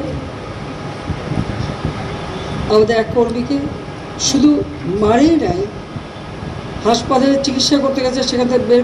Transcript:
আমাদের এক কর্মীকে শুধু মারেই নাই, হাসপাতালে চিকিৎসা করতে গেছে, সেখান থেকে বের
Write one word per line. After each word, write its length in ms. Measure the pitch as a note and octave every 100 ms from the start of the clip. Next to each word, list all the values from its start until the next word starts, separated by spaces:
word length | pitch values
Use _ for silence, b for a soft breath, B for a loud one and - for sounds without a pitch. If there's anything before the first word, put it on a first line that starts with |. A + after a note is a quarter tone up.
| - C3+ - - - - - - - - - - - - - - - - - - - - - - - - -
আমাদের 280 | G#3+ G#3+ A3+
এক 120 | A3
কর্মীকে 440 | B3 A#3 A#3 A#3+ C#4+ C#4+ - - - - -
শুধু 420 | - C4+ D4 D4 - - C#3 G3+
মারেই 360 | G#3 A#3+ D#4 D#4+
নাই, 240 | G#3 F4+ G4+ - - - - - - - - - - -
হাসপাতালে 600 | G#3 A#3+ - C4 C#4 C#4
চিকিৎসা 340 | C#4+ B3+ - C#4+
করতে 220 | C4+ C4+
গেছে, 220 | B3+ B3+
সেখান 260 | A#3+ A#3+ A#3+
থেকে 160 | B3 G#3+
বের 140 | B3